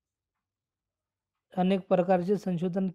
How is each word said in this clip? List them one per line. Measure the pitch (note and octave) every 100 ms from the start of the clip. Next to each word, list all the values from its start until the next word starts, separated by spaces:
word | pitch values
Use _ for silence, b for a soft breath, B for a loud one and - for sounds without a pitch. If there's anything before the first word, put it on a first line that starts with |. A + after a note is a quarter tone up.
| _ _ _ _ _ _ _ _ _ _ _ _ _ _ _ -
अनेक | F3+ G3 F3+
प्रकारचे | F#3 F3 F#3 F3 G3+
संशोधन | - F3+ F3+ F3+ F#3+